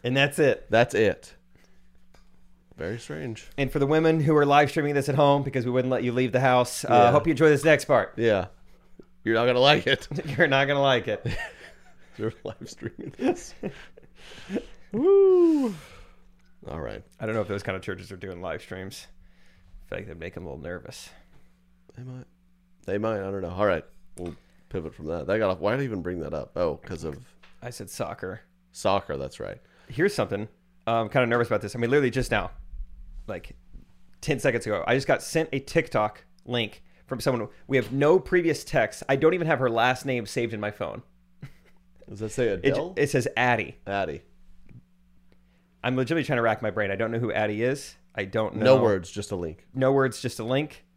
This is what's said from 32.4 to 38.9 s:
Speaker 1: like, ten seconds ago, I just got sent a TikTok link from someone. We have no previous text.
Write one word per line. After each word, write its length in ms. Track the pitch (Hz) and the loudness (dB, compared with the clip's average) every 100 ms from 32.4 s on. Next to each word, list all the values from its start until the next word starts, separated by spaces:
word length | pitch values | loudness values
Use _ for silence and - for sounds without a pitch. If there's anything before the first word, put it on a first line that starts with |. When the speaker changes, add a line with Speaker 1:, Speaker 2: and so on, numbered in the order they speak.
| 90 - - - - - - - - | -2 -12 -14 -12 -12 -12 -16 -16 -12
Speaker 1:
like, 280 | 92 - - - - - - - - | -12 -12 -20 -20 -20 -20 -20 -20 -12
ten 180 | - 135 | -4 0
seconds 260 | 139 117 110 | 0 0 -2
ago, 180 | 101 82 | -4 0
I 80 | 131 | 0
just 120 | 135 | 2
got 140 | 135 | -2
sent 260 | - 165 160 | 0 -4 -2
a 60 | 139 | -6
TikTok 640 | 135 165 - 120 107 - _ _ - | -2 -2 0 -2 -2 -4 _ _ -6
link 380 | 120 107 - - _ _ | -4 -4 -8 -20 _ _
from 120 | 127 | -4
someone. 260 | 139 123 104 - - | -2 -2 -6 -12 -2
We 100 | 135 | 0
have 140 | 117 | 0
no 260 | 131 147 185 | 0 4 4
previous 440 | - 185 165 147 - | 4 0 2 -2 -2
text. 380 | 143 110 | 0 0